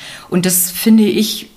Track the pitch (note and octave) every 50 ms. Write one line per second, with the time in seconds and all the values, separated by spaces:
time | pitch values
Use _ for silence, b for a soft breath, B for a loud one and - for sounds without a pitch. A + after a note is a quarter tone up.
0 | B B B B B B - F3+ F3 F#3 F3 - - - - - - A3+ A3 A3
1 | G#3 G#3 - G#3+ G#3+ A3 - - - - _